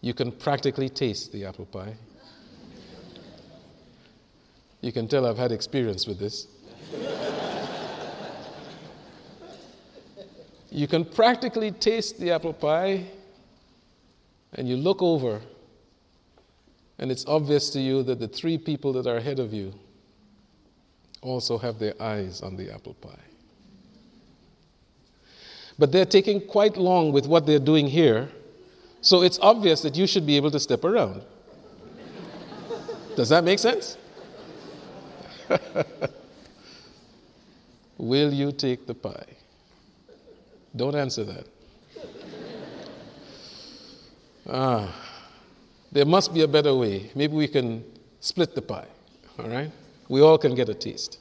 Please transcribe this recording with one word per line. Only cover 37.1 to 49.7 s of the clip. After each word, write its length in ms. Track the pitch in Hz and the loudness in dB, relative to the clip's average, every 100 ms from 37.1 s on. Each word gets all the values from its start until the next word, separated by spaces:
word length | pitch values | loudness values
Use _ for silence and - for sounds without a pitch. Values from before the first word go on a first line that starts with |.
| _ _ _ _ _ _ _ _ _ | _ _ _ _ _ _ _ _ _
Will 340 | 117 131 147 | 0 2 4
you 200 | 139 143 | 2 -2
take 340 | 139 135 123 - | -2 -2 -4 -6
the 80 | |
pie? 320 | 113 104 - - - _ _ _ _ _ _ _ - - - _ - _ 117 | -10 -10 -12 -18 -20 _ _ _ _ _ _ _ -20 -20 -20 _ -20 _ -4
Don't 200 | 127 143 | -2 -2
answer 280 | 135 120 | -4 -4
that. 240 | 104 90 - _ - _ _ - - - - - - - - - - - - - - - - - - - - - - - _ _ - | -8 -10 -16 _ -20 _ _ -20 -18 -18 -18 -16 -14 -14 -14 -16 -16 -18 -20 -20 -20 -20 -20 -20 -20 -20 -20 -20 -20 -20 _ _ -8
Ah, 460 | 127 131 120 98 90 - - - - - _ _ _ _ | -2 2 0 -2 -10 -16 -18 -20 -20 -20 _ _ _ _
there 140 | 143 143 | 2 6
must 280 | 185 190 | 4 4
be 80 | 165 | 2
a 60 | 156 | 4
better 280 | 151 147 131 | 4 4 4
way. 340 | 117 98 107 135 | 2 -2 -6 -2
Maybe 200 | 147 156 | 0 2
we 120 | 151 | 0
can 360 | 147 123 113 117 - - _ | 0 0 -4 -10 -20 -20 _
split 340 | - - 170 | -8 0 0
the 80 | - | -2
pie, 260 | - 95 - - _ - - - | -8 -10 -10 -20 _ -20 -20 -12
all 100 | 113 | -8
right? 220 | 117 151 | -6 -8